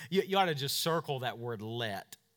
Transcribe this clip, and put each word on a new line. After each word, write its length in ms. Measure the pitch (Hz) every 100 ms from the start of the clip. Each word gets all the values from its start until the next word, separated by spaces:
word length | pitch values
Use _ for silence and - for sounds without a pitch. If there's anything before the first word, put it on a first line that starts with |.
| 123
You, 120 | 170 -
you 120 | 190
ought 80 | 185
to 80 |
just 260 | 147 139 -
circle 400 | 170 165 151 135
that 180 | 123 110
word 240 | 120 117
"let" 540 | 110 117 117 98 - - _